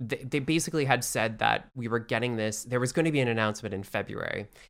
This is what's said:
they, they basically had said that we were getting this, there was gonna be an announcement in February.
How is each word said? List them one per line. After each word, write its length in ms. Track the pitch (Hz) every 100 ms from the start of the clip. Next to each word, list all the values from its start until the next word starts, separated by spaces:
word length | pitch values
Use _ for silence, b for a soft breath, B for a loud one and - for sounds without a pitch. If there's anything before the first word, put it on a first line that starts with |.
they, 160 | 117 131
they 220 | 131 147
basically 460 | 135 160 160 156 135
had 180 | 123
said 340 | - 120 113 110
that 300 | 110 110 - 127
we 100 | 117
were 140 | 117
getting 340 | 117 113 123 113
this, 280 | 110 -
there 160 | 120 123
was 100 | 123
gonna 220 | 170 160
be 80 | 147
an 80 | 123
announcement 440 | 113 107 107 107
in 120 | 98
February. 640 | 98 104 98 104 82 - 104 B